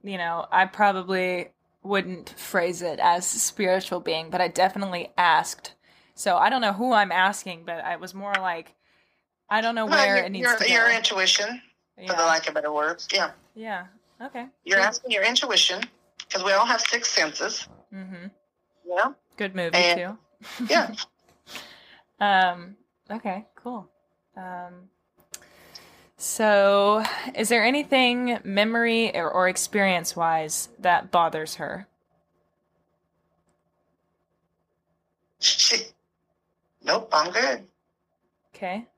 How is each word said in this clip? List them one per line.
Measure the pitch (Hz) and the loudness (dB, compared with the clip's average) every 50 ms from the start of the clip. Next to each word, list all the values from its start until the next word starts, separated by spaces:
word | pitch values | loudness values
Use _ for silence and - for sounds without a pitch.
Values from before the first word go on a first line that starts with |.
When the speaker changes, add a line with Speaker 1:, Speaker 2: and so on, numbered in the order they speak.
| - | -10
Speaker 1:
you | 202 196 | -8 -8
know, | 180 170 170 170 170 - - | -6 -4 -4 -4 -6 -6 0
I | - 180 190 | 2 2 2
probably | 190 - - 208 202 190 190 180 180 190 185 185 185 180 180 175 - _ _ _ _ _ _ | 2 2 2 2 2 2 0 -2 -2 -2 0 0 0 -2 -4 -6 -10 _ _ _ _ _ _
wouldn't | _ 190 202 196 185 185 185 170 - - | _ -2 -2 -2 -2 -4 -10 -12 -14 -18
phrase | - - - - - 190 170 180 180 - | -18 -16 -14 -2 -2 0 0 0 -4 -4
it | 175 175 151 - | -6 -6 -4 2
as | - 175 170 180 185 | 4 4 4 4 0
spiritual | - - - - - - - 208 185 185 190 185 - 185 180 | -4 -2 -2 -4 -4 -2 -2 2 2 2 2 0 -4 -8 -6
being, | 175 - 160 160 165 160 | -4 -2 -4 -4 -4 -4
but | 165 180 | -2 0
I | 180 | 0
definitely | 170 170 180 185 190 - 196 202 196 180 175 170 - _ | 0 2 2 2 2 2 -2 -6 -4 -6 -8 -8 -6 _
asked. | - 180 170 160 156 170 - - - - - - _ _ _ _ _ _ _ _ | 2 4 6 6 4 4 0 -8 -12 -14 -18 -18 _ _ _ _ _ _ _ _
So | - - 202 175 | -4 0 0 4
I | 175 170 208 | 4 4 4
don't | 254 262 | 4 2
know | 233 208 196 | 0 0 0
who | 190 240 254 240 | 0 0 2 4
I'm | 208 202 190 | 4 4 2
asking, | 170 180 185 196 208 - - 185 175 165 165 | 2 2 2 2 2 -2 -10 -12 -14 -12 -10
but | 170 170 165 - | -10 -10 -8 -6
I | - 175 | -6 -6
was | 160 175 180 180 | -6 -8 -14 -14
more | 196 196 202 202 | -12 -8 -4 -4
like, | 190 190 185 170 165 160 - _ _ _ _ _ _ _ _ _ _ _ _ _ _ _ _ | -2 -2 -2 -6 -6 -10 -16 _ _ _ _ _ _ _ _ _ _ _ _ _ _ _ _
I | 202 220 | -2 0
don't | 220 226 233 | 0 0 -2
know | 226 220 | -2 -2
Speaker 2:
Well, | 214 320 | 2 2
Speaker 1:
where | 302 269 294 - | 4 4 4 2
Speaker 2:
your, | 196 180 | 2 0
Speaker 1:
it | 185 | -2
needs | 196 226 254 247 | -6 -2 0 0
Speaker 2:
your, | 240 | 2
Speaker 1:
to | 220 - 247 | 2 2 2
Speaker 2:
your | 247 214 233 233 | 4 4 4 4
Speaker 1:
go. | 226 | 2
Speaker 2:
intuition, | 226 226 - 214 190 185 185 - - 208 220 240 254 _ _ _ _ _ _ _ | 2 0 -2 0 2 2 2 2 0 0 -4 -6 -12 _ _ _ _ _ _ _
for | - 185 | -18 -8
the | 185 180 | -4 -2
Speaker 1:
Yeah. | 170 165 | 0 2
Speaker 2:
lack | 165 160 160 - | 2 2 0 0
of | 160 151 | -4 -6
better | 151 147 151 | -4 -4 -4
words. | 151 147 151 156 175 175 - - 190 | -2 -2 -2 -2 -4 -8 -8 -4 -2
Yeah. | 196 175 156 - _ _ _ _ | -2 -2 -2 -6 _ _ _ _
Speaker 1:
Yeah. | 220 220 226 208 180 180 185 _ _ _ _ _ _ | -16 -10 -10 -10 -10 -10 -14 _ _ _ _ _ _
Okay. | 233 277 _ 247 240 262 _ _ _ | -16 -14 _ -14 -14 -14 _ _ _
Speaker 2:
You're | - 190 196 | 0 2 2
Speaker 1:
Good. | 190 | 2
Speaker 2:
asking | 208 202 - - 254 | 2 0 -4 -6 -4
your | 226 202 190 | -2 0 0
intuition, | 226 247 - 302 254 208 - - - 185 202 233 - _ _ _ _ _ _ - _ | 2 0 0 -2 2 2 2 2 2 0 -4 -8 -12 _ _ _ _ _ _ -14 _
'cause | - 196 185 | -6 -4 0
we | 202 196 | 2 2
all | 196 226 | 2 4
have | 240 247 226 | 2 2 -2
six | 226 - 233 233 226 - | 0 -2 -4 -2 -4 -2
senses. | - - 165 151 147 - - 208 240 - - - - _ _ _ 202 | 0 0 -2 -2 -4 -6 -6 -6 -6 -8 -12 -14 -20 _ _ _ -18
Speaker 1:
Mm-hmm. | 190 190 185 190 175 175 202 _ _ _ _ _ _ _ _ _ _ _ | -16 -16 -16 -16 -16 -16 -18 _ _ _ _ _ _ _ _ _ _ _
Speaker 2:
You | 175 180 | -4 0
know? | 180 214 269 277 _ _ _ _ | 0 0 0 -2 _ _ _ _
Speaker 1:
Good | - 208 196 190 | -8 -8 -6 -4
movie, | 185 175 165 160 | -4 -4 0 2
Speaker 2:
And | 175 175 175 175 175 175 185 214 - _ _ _ _ - - - - | 4 4 4 2 2 0 -8 -10 -14 _ _ _ _ -20 -18 -10 -10
Speaker 1:
too. | 247 | -2
<laughs> | 214 | 2
Speaker 2:
Yeah. | 302 339 302 - 214 - - _ _ _ _ _ _ _ _ - - - - - - - - - - - _ _ _ _ | 2 2 2 0 -6 -12 -12 _ _ _ _ _ _ _ _ -18 -18 -18 -18 -18 -20 -20 -20 -20 -20 -20 _ _ _ _
Speaker 1:
Um, | 202 202 196 190 185 180 175 175 175 180 202 _ _ _ _ _ _ _ | 0 4 4 4 4 4 2 -4 -12 -18 -20 _ _ _ _ _ _ _
okay, | 208 226 - 214 185 196 220 _ _ | -12 -8 -6 -6 -6 -6 -10 _ _
cool. | - _ 240 254 220 175 _ _ _ _ _ _ _ _ _ _ | -16 _ -12 -10 -10 -14 _ _ _ _ _ _ _ _ _ _
Um, | 196 185 185 180 180 180 180 180 180 185 190 _ _ _ _ _ _ _ _ - - - _ _ - - - - - - - _ _ _ _ _ | -16 -14 -12 -12 -12 -14 -14 -18 -20 -20 _ _ _ _ _ _ _ _ _ -20 -20 -20 _ _ -20 -20 -20 -20 -20 -20 -20 _ _ _ _ _
so | _ - - - - 220 214 208 202 202 196 202 202 202 202 208 220 226 - - - - 254 - | _ -10 -8 -4 0 2 4 4 6 6 6 6 6 4 4 4 2 0 -2 -6 -6 -10 -10 -6
is | - 226 202 | -4 0 2
there | 233 233 208 | 2 4 4
anything | 233 262 294 294 285 285 262 254 247 240 247 247 240 240 - - | 4 2 0 0 2 2 4 4 4 2 0 -2 -2 -4 -4 -4
memory | 190 196 196 214 220 226 233 233 233 226 226 226 214 - | -2 0 0 0 2 2 0 2 2 2 2 0 0 0
or, | - 170 156 | -2 -4 0
or | - 185 185 185 | 2 2 2 2
experience-wise | 185 - - - - 208 196 196 185 175 170 - - 175 170 165 165 160 156 156 - - - - - - | 2 0 -4 -2 0 2 2 2 2 0 -2 -4 -4 -2 0 0 0 0 -2 -2 -6 -8 -8 -10 -14 -2
that | - 180 175 - - 190 | 2 4 4 4 2 2
bothers | - 175 170 165 160 156 156 156 - | 2 2 2 2 0 -4 -8 -8 -8
her? | - 160 - - 180 202 _ _ _ _ _ _ _ _ _ _ _ _ _ _ _ _ _ _ _ _ _ _ _ _ _ _ _ _ _ _ _ _ _ _ _ _ _ _ _ _ _ _ _ _ _ _ _ _ _ _ _ _ _ _ _ _ _ _ _ _ _ _ _ _ _ _ _ _ _ _ _ | -8 -8 -8 -8 -10 -12 _ _ _ _ _ _ _ _ _ _ _ _ _ _ _ _ _ _ _ _ _ _ _ _ _ _ _ _ _ _ _ _ _ _ _ _ _ _ _ _ _ _ _ _ _ _ _ _ _ _ _ _ _ _ _ _ _ _ _ _ _ _ _ _ _ _ _ _ _ _ _
Speaker 2:
She, | - - - - - - - - - - _ _ _ _ _ _ _ _ _ _ _ _ _ _ _ _ _ _ _ | 0 0 2 2 2 2 2 0 -4 -8 _ _ _ _ _ _ _ _ _ _ _ _ _ _ _ _ _ _ _
nope, | - - 226 226 - | -2 -2 -2 -2 0
I'm | - 156 156 180 | 0 0 0 2
good. | 185 220 254 269 254 - - _ _ _ _ _ _ _ _ _ _ _ _ _ _ _ _ _ _ | 0 0 0 0 -2 -4 -8 _ _ _ _ _ _ _ _ _ _ _ _ _ _ _ _ _ _
Speaker 1:
Okay. | - 202 180 185 214 233 _ _ | -12 -10 -8 -8 -8 -10 _ _